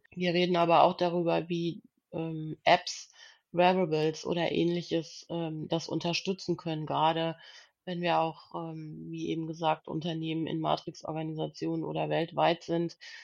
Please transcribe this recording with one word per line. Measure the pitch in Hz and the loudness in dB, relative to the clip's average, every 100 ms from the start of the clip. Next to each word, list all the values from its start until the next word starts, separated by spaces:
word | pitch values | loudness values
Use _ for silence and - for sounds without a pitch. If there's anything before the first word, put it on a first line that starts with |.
| _ | _
Wir | 175 180 | -4 0
reden | 170 180 170 | 2 4 4
aber | 170 165 | 6 8
auch | 151 180 | 8 6
darüber, | 175 175 170 165 165 | 0 2 0 0 0
wie, | 170 170 - - _ _ | -2 -2 -6 -12 _ _
ähm, | 170 165 160 156 - | -8 -6 -6 -8 -2
Apps, | - 175 - - - - - - _ | 4 4 4 -12 -14 -20 -20 -20 _
Wearables | 170 180 185 175 156 156 156 - | 4 4 4 2 2 0 0 -2
oder | 170 165 | 0 0
Ähnliches, | - 170 175 165 170 156 - - | 2 2 0 -2 -2 -4 -10 -8
ähm, | 170 165 156 151 | -6 -4 -6 -4
das | 165 - | -4 -2
unterstützen | 160 175 170 - 190 - 165 | -4 -2 -4 -4 -6 -4 -4
können, | 170 156 151 | -4 -6 -2
gerade | 139 160 165 165 160 - - - _ - | 2 2 2 0 -4 -12 -20 -20 _ -8
wenn | 175 | -4
wir | 175 160 | 0 2
auch, | 160 156 - 170 | 2 -2 -12 -10
ähm, | 165 160 156 156 165 | -8 -10 -12 -12 -10
wie | 165 160 | -6 -4
eben | 160 160 | -2 -4
gesagt, | 165 165 156 - | -2 0 0 -2
Unternehmen | 160 175 160 160 160 160 | -6 -4 -4 -4 -2 -2
in | 160 | -2
Matrix-Organisationen | 156 156 - - - 156 160 156 156 - 165 165 | 0 0 -2 -12 -8 -6 -6 -4 -6 -4 -4 -2
oder | 151 156 151 | -4 -2 0
weltweit | 151 165 147 156 170 | 0 0 2 2 2
sind, | - 170 170 - - - | 0 -2 -2 -4 -18 -18